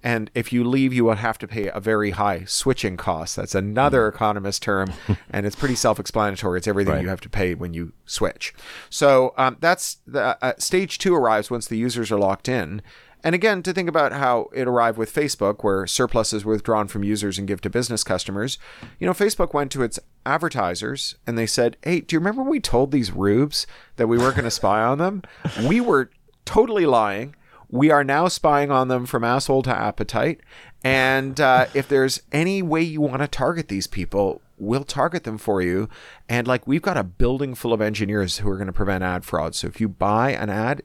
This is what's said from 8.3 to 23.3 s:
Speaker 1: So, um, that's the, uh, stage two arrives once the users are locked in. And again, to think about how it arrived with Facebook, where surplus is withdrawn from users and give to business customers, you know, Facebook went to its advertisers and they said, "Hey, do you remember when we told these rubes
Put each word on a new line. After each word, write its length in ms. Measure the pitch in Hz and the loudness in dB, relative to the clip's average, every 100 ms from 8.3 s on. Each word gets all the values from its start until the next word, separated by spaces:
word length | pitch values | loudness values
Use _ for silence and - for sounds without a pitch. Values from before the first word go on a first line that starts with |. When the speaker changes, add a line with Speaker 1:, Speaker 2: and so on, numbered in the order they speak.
| - - - - - - | -2 -12 -12 -20 -18 -12
Speaker 1:
So, 440 | - 143 131 131 - | 2 6 6 4 2
um, 200 | 131 117 | 0 2
that's 380 | 165 180 - - - | 2 2 -2 -10 -6
the, 340 | 135 117 - | -2 -2 0
uh, 120 | 131 - | -2 -2
stage 400 | - 185 190 - | 0 0 -2 -4
two 140 | 196 | 0
arrives 380 | 175 120 110 104 | 2 4 2 0
once 160 | 120 - | -6 -4
the 80 | 110 | -2
users 340 | 120 120 110 | -2 -2 -2
are 40 | 104 | 2
locked 300 | 98 98 - | 2 0 -2
in. 340 | 127 82 101 - - - _ | -2 -4 -8 -14 -20 -20 _
And 140 | 160 175 | -2 2
again, 260 | 214 196 | 2 0
to 100 | 170 | -2
think 160 | 180 175 | -2 0
about 240 | 160 143 | 2 0
how 340 | 139 135 120 - | 2 0 0 -2
it 120 | - 123 | -4 0
arrived 280 | 123 117 110 | 2 2 0
with 160 | 110 | -4
Facebook, 480 | - 147 - 101 104 107 | -2 -2 0 -2 0 0
where 200 | 95 95 | 0 -2
surplus 460 | - 123 120 110 | 0 0 2 0
is 140 | 107 101 | -2 -2
withdrawn 420 | 107 - 107 101 | -2 0 0 0
from 160 | 107 | -4
users 340 | 101 107 101 95 | -2 -2 -2 -4
and 80 | 98 | -4
give 140 | 98 | -4
to 100 | 98 | -2
business 320 | 113 120 110 - | -2 -2 -4 -2
customers, 520 | 92 - 98 120 - - - - - | -4 -4 -6 -6 -8 -12 -20 -20 -4
you 80 | - | -2
know, 60 | |
Facebook 400 | 185 202 - 180 | 2 0 2 0
went 180 | 147 139 | 0 -2
to 100 | 135 | -2
its 160 | 117 - - _ 127 | -2 -4 -14 _ -2
advertisers 880 | 151 165 135 92 90 107 139 - - - | -2 -2 0 -2 -2 -6 -6 -8 -8 -6
and 100 | 117 | -2
they 80 | 113 | -2
said, 300 | - 120 - | 2 0 0
"Hey, 180 | - 175 | -2 -2
do 160 | - 160 | 0 -2
you 40 | |
remember 200 | 180 233 | 0 -2
when 80 | 262 | -2
we 100 | 302 | -2
told 300 | - 117 135 | 0 2 2
these 200 | 139 107 | 0 0
rubes 560 | - 98 | 0 2